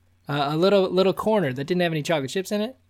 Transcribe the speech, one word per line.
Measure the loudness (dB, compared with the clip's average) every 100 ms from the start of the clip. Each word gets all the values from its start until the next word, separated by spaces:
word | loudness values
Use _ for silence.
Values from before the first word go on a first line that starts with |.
| _ _ -8
uh, | -2 -2
a | 2
little, | 4 4 4
little | 2 2
corner | 0 0 0 0
that | -4 -4
didn't | 0
have | 0
any | -2
chocolate | 0 -2 -2
chips | -6 -4
in | -4
it. | -4 -8 _